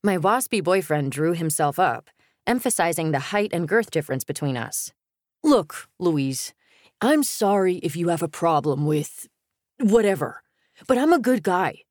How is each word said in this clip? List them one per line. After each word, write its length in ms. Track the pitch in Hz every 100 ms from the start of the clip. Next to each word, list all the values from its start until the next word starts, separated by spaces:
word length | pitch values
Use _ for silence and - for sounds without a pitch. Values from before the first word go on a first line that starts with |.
My 160 | 208 185
waspy 440 | 175 240 254 226
boyfriend 480 | 165 190 - 151 139
drew 220 | 135 156
himself 460 | 170 160 - 151 139
up, 320 | 180 117 _ _ _ _ -
emphasizing 640 | 247 247 - 170 170 160
the 240 | 147 -
height 180 | 208 208
and 160 | 175 160
girth 220 | 214 220
difference 340 | 165 147 131
between 320 | - 151 143 127
us. 380 | 117 - - _ _ _ _ _
"Look, 480 | 302 262 156 - - _
Louise, 560 | 175 151 135 131 - _ _ _ _ _
I'm 220 | 226 302
sorry 540 | 277 - 202 202 185 180
if 180 | 165 151
you 140 | 170
have 120 | 165
a 60 | 160
problem 580 | - 170 151 139 139 151
with 420 | 151 151 - - _ _ _ _ _
whatever, 640 | 233 226 208 185 135 - _ _ _ _ -
but 140 | 254
I'm 120 | 302
a 60 | 339
good 240 | 233 254
guy. 440 | 180 180 170 - _